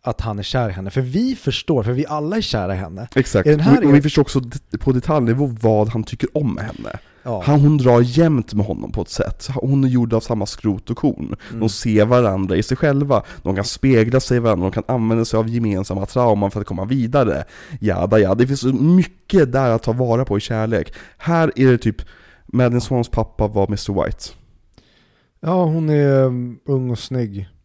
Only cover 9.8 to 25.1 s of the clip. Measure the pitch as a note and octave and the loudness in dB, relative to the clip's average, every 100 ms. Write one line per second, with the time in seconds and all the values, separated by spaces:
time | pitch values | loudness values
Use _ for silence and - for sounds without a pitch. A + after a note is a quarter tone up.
9.8 | C3+ B2 A#2 A2+ - A2+ G2+ - A2 F#2 | 2 2 2 -2 -2 -6 -6 -4 -4 -4
10.8 | - A#2 D3 - D2 - - A2+ A2 - | -6 -2 -2 -2 -8 -10 -12 -4 -4 -2
11.8 | A#2 G#2+ G#2+ B2 A2+ F#2+ F#2+ F#2 G#2+ C3 | 0 2 4 4 4 0 0 -2 -2 0
12.8 | D#3 C#3 C#3+ A#2+ - - - F#2+ G2+ - | 0 0 2 0 -2 -10 -6 -4 -4 -2
13.8 | - B2 A2 B2+ - B2 A#2 F#2+ F#2+ G2+ | 2 4 4 2 2 0 2 0 0 -4
14.8 | G2+ B2+ A2+ A2+ A#2 G#2+ A2+ A#2+ A2+ F#2+ | -4 -2 0 0 0 0 0 -2 -2 -2
15.8 | G2+ F#2 G2+ B2+ A#2+ G#2 G2 G#2 G2+ F2 | -4 -6 -4 0 2 2 0 -4 -8 -8
16.8 | G2 C3+ A#2 C#3 A#2 C#2 - - - C#3 | -4 -2 0 0 0 -2 -6 -16 -18 -4
17.8 | G#2+ F2+ F2+ G#2+ F#2+ G2+ B2+ C#3 B2 C3+ | -2 0 2 4 4 2 0 0 -2 2
18.8 | D3 F3+ F3 _ _ G3 C#3 C3 C3 A2+ | 4 4 2 _ _ 2 2 2 2 0
19.8 | - A#2 B2+ A#2 C3 G2+ - A2 A2 A2 | 0 -2 0 0 0 -2 -2 -4 -2 -2
20.8 | - - - _ - E3+ D#3+ - C3 A#2+ | -4 -12 -20 _ -2 2 0 4 4 4
21.8 | A2+ - - - _ _ - B2 B2 A#2+ | 0 -4 -12 -18 _ _ -6 0 2 0
22.8 | A#2 B2+ A#2 - A2+ - G#2+ G#2+ G2 G2+ | -2 -4 -2 -2 -4 -2 -2 0 -2 -4
23.8 | - G2 - - - - _ _ _ _ | -4 -4 -4 -6 -14 -20 _ _ _ _
24.8 | _ _ _ | _ _ _